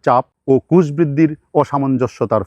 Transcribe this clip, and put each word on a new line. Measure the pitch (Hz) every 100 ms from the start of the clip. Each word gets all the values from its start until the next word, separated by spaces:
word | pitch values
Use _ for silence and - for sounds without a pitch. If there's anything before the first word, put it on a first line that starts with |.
| 139
চাপ | 123 - _ -
ও | 131 -
কুশ | 175 151 143
বৃদ্ধির | 151 143 156 156 _ 151
অসামঞ্জস্যতার | 139 143 135 127 127 - 113 110